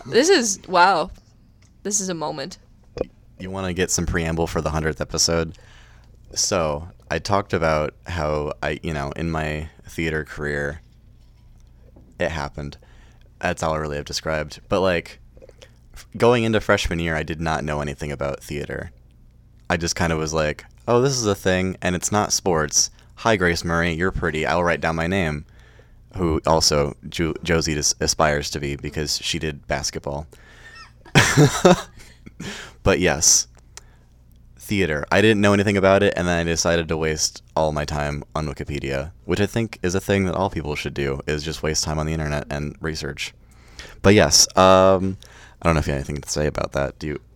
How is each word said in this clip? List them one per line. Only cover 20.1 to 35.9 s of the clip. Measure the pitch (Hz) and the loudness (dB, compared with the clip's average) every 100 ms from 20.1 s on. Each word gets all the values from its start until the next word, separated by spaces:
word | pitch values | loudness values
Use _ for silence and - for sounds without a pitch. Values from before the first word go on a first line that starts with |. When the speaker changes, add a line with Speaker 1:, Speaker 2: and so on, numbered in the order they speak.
Speaker 2:
of | 80 | 0
was | 78 | -2
like, | 78 76 73 - - - | -2 -2 -4 -12 -14 0
"Oh, | 120 | 2
this | 135 127 | 2 0
is | 110 | -2
a | |
thing, | 98 95 92 92 90 | 0 0 0 0 -2
and | 90 | -2
it's | 90 - | -2 0
not | 104 104 | 0 0
sports. | - 98 82 76 - - - - - | -2 0 0 0 -2 -2 -6 -20 -4
Hi, | 117 107 | 0 2
Grace | 87 87 | 2 0
Murray, | 85 85 85 | -2 0 0
you're | 80 92 | 0 -2
pretty. | - 87 76 69 | -2 -4 -2 0
I'll | 85 | 0
write | 87 78 | 0 0
down | 82 80 | -2 -2
my | 82 | 0
name." | 98 82 73 - - - - - - - - | 0 -2 -4 -10 -20 -20 -20 -20 -20 -16 -4
Who | 85 78 - | 0 0 2
also | 80 - 73 71 - 71 | 2 4 2 0 -4 -12
Ju-, | - 80 - | -4 -2 -2
Josie | - 82 78 | 0 0 2
dis-, | 76 76 - | -2 -2 -2
aspires | - - 78 73 73 | -2 2 2 2 -4
to | 78 | -6
be | 71 71 | -6 -6
because | 73 78 73 - | -6 -6 -4 -4
she | - 85 | -4 -4
did | 78 71 - | -4 -6 -6
basketball. | 69 - 82 - 71 80 - - - - - - - - | -4 -4 -8 -8 -8 -10 -18 -20 -20 -20 -20 -20 -20 -2
<laughs> | - - - 147 - 185 180 - - - - - - - - - - | 0 2 4 4 6 4 4 0 -18 -20 -20 -20 -16 -14 -14 -16 -4
But | - 82 | 0 2
yes, | 87 71 - - - - - - - - - - - - - - | 2 2 4 2 0 -14 -20 -20 -20 -20 -20 -20 -20 -20 -20 -20
theater. | - 101 85 76 76 | -4 0 2 0 2
I | 92 | 4
didn't | 107 104 | 6 6
know | 101 | 6
anything | 101 101 101 | 6 4 4
about | 95 | 6